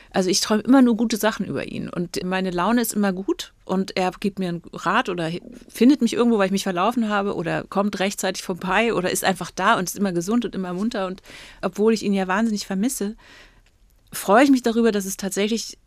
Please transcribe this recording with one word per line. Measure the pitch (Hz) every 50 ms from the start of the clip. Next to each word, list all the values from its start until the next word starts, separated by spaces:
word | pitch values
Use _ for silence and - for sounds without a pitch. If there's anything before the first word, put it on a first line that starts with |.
| - -
Also | - - 190 185
ich | 165 -
träume | - - 220 214 -
immer | - 254 277
nur | 254 240 233
gute | 202 240 226 - 202
Sachen | - 214 214 - 196
über | - 143 131 - -
ihn | - - - -
und | - - 180 175 - - -
meine | 180 185 185 190 185
Laune | 175 175 175 202 233 247
ist | 233 220 -
immer | 214 202 202 185
gut. | 180 196 - 339 - - - - _ _
Und | - 185 190 190 190 -
er | - 185 185 180
gibt | - - 202 190 -
mir | 190 175
einen | 170 170 - - -
Rat | - - 165 185 226 262 -
oder | 180 175 165 160 170 180 - - - - - -
findet | - - 226 247 294 262
mich | 240 226 -
irgendwo, | - 240 240 233 208
weil | 196
ich | 190 196
mich | 196 -
verlaufen | 196 185 170 185 214 240 254 226 214
habe | 208 202 202 202 -
oder | - 170 165 160 156 -
kommt | - - 190 202 208 202 196
rechtzeitig | 180 202 202 - - 190 190 - -
vorbei | - 190 170 - 185 180 196 226 233 202
oder | 170 180 180
ist | - 185 -
einfach | - 190 - 180 -
da | - - 180 202 233
und | 185 185 170
ist | - -
immer | 202 196 175
gesund | 175 170 185 220 247 226
und | 196 -
immer | 190 190 180 180
munter. | 180 202 226 - 220 190 185
Und | 190 - - - - - - - - - -
obwohl | - - - 208 220 226
ich | 208 -
ihn | 208 202
ja | 196 190 185
wahnsinnig | 185 202 226 233 214 202 -
vermisse, | - 196 190 202 262 269 - 202 202 220 - - - - - - - _ _ _ _ _ _ _ _ _ _ _ _ -
freue | - - - 190 226 285
ich | 277
mich | 269 254 240
darüber, | 233 220 233 233 233 208
dass | 208 190
es | 196 196
tatsächlich | - - 196 185 196 202 214 233 220 - - - - _